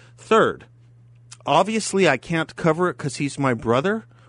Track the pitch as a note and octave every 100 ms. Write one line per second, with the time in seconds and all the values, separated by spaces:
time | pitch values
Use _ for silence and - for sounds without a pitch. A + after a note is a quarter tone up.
0 | - - - A3 C3+ C#2 - _ _ _
1 | - - - - - D3+ G3 A3 - G3
2 | F3 C3 - E3 D#3 - E3 D#3 F3+ C3+
3 | D3 - C#3+ - C3+ A#2 A2 A#2+ E3+ A3
4 | - -